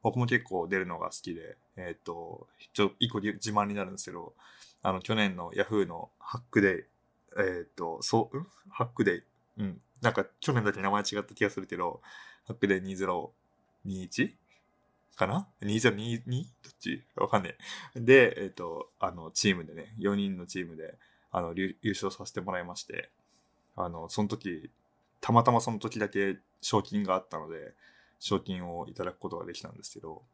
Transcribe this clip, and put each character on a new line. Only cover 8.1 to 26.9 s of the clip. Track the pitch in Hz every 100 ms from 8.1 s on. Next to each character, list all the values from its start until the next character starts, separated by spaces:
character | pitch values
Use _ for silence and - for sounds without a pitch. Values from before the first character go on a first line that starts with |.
| 113 113
う、 | 135
ん？ | 175 - -
ハ | -
ッ | 120
ク | -
デ | 101 87
イ。 | _ _ _ -
う |
ん。 | 101 - _ -
な | 120
ん |
か | 107 95 _
去 | -
年 | 127
だ | 104
け | 101
名 | 98
前 | 104
違 | 101 104
っ |
た | 101
気 | -
が | 104
す | -
る | 92
け | 87
ど、 | 87 - - - - - -
ハ |
ッ | 117
ク | 101
デ | 95
イ |
二 | 95 92
ゼ | 92
ロ | 90 - _ _ _ _ _ 98
二 | 95
一 | 92 - - - _ _ _ _ _ _ _ -
か | 92
な？ | 143 101 _
二 | 104 110
ゼ | 120
ロ | 104
二 | 113 117 123
二？ | 123
ど | - _ -
っ | -
ち？ | - 131 _ -
わ | 101
か | 107
ん |
ね | 87 - - - - 127
え。 |
で、 | 117 135 117 -
え | 92
ー |
っ |
と、 | - 85 80 - _
あ | 95
の、 | 87 82
チ | - 104
ー | 90
ム | 80
で |
ね、 | 80 76 110
四 | 98 101
人 | 101 90
の | 87
チ | 95
ー | 85
ム | 80
で、 | 80 - _ _ _
あ | 90
の、 | 85
り | 85
ゅ-、 | 95 -
優 | 110
勝 | 98 98
さ | - 95
せ |
て | -
も | 92
ら | 90
い | 87
ま | 90
し |
て、 | - - - _ _ - _ _ _ -
あ | 90
の、 | 85 82
そ | -
の | 104
時、 | - 98 80 - _ _ _ _ _
た | -
ま | 117
た | 117
ま | 117
そ | 117
の | 107
時 | 110 110
だ | 104
け | 98 98 90 _ _
賞 | - 110
金 | -